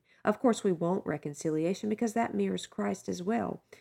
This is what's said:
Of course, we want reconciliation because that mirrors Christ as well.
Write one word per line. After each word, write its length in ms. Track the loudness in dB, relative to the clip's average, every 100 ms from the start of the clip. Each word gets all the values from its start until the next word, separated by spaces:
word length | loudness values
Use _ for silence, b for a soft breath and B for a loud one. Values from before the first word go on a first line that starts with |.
| b b -2
Of 140 | 2
course, 240 | 4 4
we 80 | 2
want 340 | 2 2 0 -2
reconciliation 840 | -4 -4 -4 -2 0 0 0 -2
because 240 | 0 0
that 200 | 0 0
mirrors 320 | 0 0 -2 -4
Christ 420 | -4 -4 -4 -4
as 140 | -4
well. 400 | -2 0 -2 -6 _ B